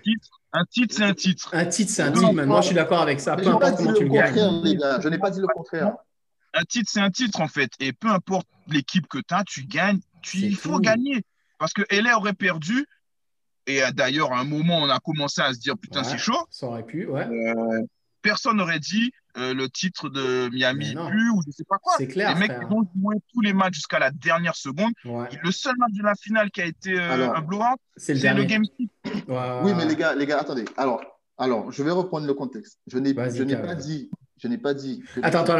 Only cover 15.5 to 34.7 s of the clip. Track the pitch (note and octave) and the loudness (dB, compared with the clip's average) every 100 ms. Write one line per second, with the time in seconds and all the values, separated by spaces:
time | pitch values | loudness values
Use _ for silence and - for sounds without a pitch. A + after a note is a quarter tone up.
15.5 | B2 C3 G#3 - C#3+ B2 - A3 D4+ E4 | -2 -6 -6 -6 -6 -4 -2 -2 -2 -4
16.5 | - B2+ A#2 A2 D#3 A3 C3+ F3+ A#2 A2+ | -10 -8 -8 -8 -8 -6 -4 -4 -2 -2
17.5 | A2+ A2+ A2+ A2+ _ _ _ G#3+ G3+ A#3+ | -2 0 -2 -4 _ _ _ -2 0 0
18.5 | G#3 E3+ D#3+ C#3 G#3 B3 _ _ A#2+ B2+ | 0 0 -2 -2 0 0 _ _ -6 -4
19.5 | C3 C3 - F#3 - D3 C3+ B2+ B2+ B2 | -2 -4 -4 -6 -6 -8 -4 -2 0 -2
20.5 | B2+ B2+ C#3 D3 D3 E3+ G#3+ A#3 G3+ D3 | 0 0 0 -6 -6 -4 0 2 0 -2
21.5 | - - G3 F4+ E4 B2+ F#3 G#3 D#3+ G#3 | -8 -4 -2 0 0 0 -2 0 2 0
22.5 | - - A3 F#3 F#3 G3+ G#3+ _ A#3+ G#3 | -2 -2 0 0 0 -2 -2 _ 0 2
23.5 | F#3+ F#3 D3+ - D#3+ C#3 C3+ D#3+ E3+ E3+ | 2 2 -2 -4 0 0 0 0 2 0
24.5 | - C#3 C#3+ A3+ A3+ A#2+ A#2+ A#2+ C3+ E3+ | -4 -6 -2 -2 -2 -8 -6 -6 -6 -4
25.5 | - C#4 B3 A#3+ G3+ G#3 G3+ G3+ A3 G3+ | -4 -4 0 0 0 0 0 0 0 0
26.5 | - E3+ - F#3+ F3+ E3+ B2+ B2+ E3 D#3 | -2 -6 -6 -2 -2 0 0 0 -2 -4
27.5 | G#3 A#3 C4 _ - - C#3 - C3+ - | -2 0 -2 _ -12 -2 2 2 2 2
28.5 | G#3+ G#3+ - A#3 _ G#3 G#3+ - B2+ B2+ | 2 0 -2 -8 _ -8 -8 -4 -4 -4
29.5 | B2 F#3+ F3 D#3+ D#3 D#3+ C#3 C#3 D3 D3+ | 0 2 2 0 2 0 0 0 0 -2
30.5 | C3 G#2 - C3 A2+ - _ _ - B2+ | -4 -6 -2 0 -2 -6 _ _ -4 -2
31.5 | A2+ G2 - D3+ F3+ F3+ D#3+ C#3+ C#3 C3 | 0 -4 -4 0 0 -2 -4 -2 -2 -4
32.5 | A2 - _ - B2+ C#3 C3+ B2 A#2+ C3+ | -10 -16 _ -8 -2 0 0 -2 -2 -2
33.5 | B2 F3 E3 C#3+ D3+ A#2+ - _ _ - | -2 -4 -8 -6 -8 -10 -16 _ _ -6
34.5 | - C#3+ | -2 -2